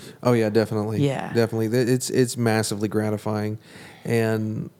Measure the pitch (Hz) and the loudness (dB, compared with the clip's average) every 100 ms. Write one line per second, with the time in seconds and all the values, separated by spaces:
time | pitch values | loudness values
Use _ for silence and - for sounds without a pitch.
0 | - - 123 120 110 110 104 107 104 107 | -8 -4 2 2 4 2 2 0 -2 0
1 | 139 131 - 110 110 113 110 123 120 127 | 0 -2 -2 0 2 0 0 2 2 0
2 | - - 123 120 113 110 107 104 107 107 | 2 2 2 2 2 2 0 -2 -2 0
3 | 107 107 110 107 107 107 - - - - | 0 -2 -2 -2 -4 -6 -12 -20 -20 -12
4 | - 117 110 110 110 110 - - | -2 0 2 0 -2 -6 -8 -10